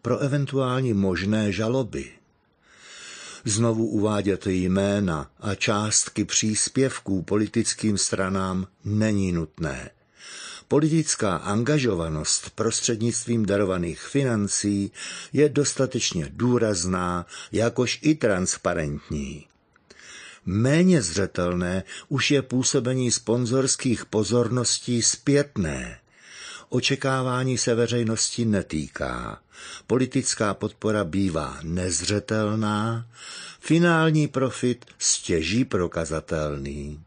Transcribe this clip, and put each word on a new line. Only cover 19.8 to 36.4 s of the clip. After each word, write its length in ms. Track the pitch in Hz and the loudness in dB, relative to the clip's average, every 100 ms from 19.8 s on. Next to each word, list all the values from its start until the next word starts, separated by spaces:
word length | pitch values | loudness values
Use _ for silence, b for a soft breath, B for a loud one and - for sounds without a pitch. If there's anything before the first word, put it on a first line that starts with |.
| _ B B B B B - | _ B B B B B -2
Méně 560 | 98 123 156 185 170 | 2 4 6 6 6
zřetelné 840 | 98 104 92 - 90 90 90 92 92 B B | 2 0 0 0 0 0 0 -2 -6 B B
už 220 | 135 - | -2 2
je 100 | 143 | 2
působení 680 | 127 127 127 143 120 131 123 | 2 0 2 0 0 0 0
sponzorských 920 | - - 120 120 131 131 - 131 107 - | -2 0 0 2 2 0 0 0 -2 0
pozorností 960 | 110 101 120 117 123 117 - - 120 | -2 2 2 2 0 0 -2 0 0
zpětné. 1000 | 113 - - 143 143 - 82 65 62 - _ B B B B B B | 0 0 2 2 2 -2 -2 -4 -8 -14 _ B B B B B B
Očekávání 880 | 123 - 135 135 131 127 123 131 123 | -2 0 0 0 0 0 0 0 0
se 180 | - 117 | 2 2
veřejnosti 680 | 117 120 110 110 - - 113 | 2 2 0 0 -2 0 2
netýká. 920 | 101 - 78 71 - 69 62 58 52 _ B B B - | 2 0 -4 -6 -6 -6 -4 -8 -12 _ B B B 0
Politická 680 | 123 127 135 - - 104 | 0 2 0 -2 0 0
podpora 500 | 98 104 - 107 107 | 0 -6 -2 -2 0
bývá 560 | 90 92 98 78 67 67 | 0 0 0 0 -4 -8
nezřetelná, 1400 | 80 87 92 90 - 104 - 110 107 110 107 104 110 117 117 B B B B B | -6 -4 -2 -2 0 -2 0 0 0 0 0 0 0 -4 -8 B B B B B
finální 680 | - 160 175 165 160 156 147 | 2 4 6 4 4 4 2
profit 580 | 131 127 - 123 123 - - | 0 -2 0 -2 -2 -8 -4
stěží 680 | - - - 85 80 113 131 | -2 -2 0 0 2 2 2
prokazatelný. 1300 | 101 85 85 78 80 - 80 | 0 0 -2 -2 -4 -2 -2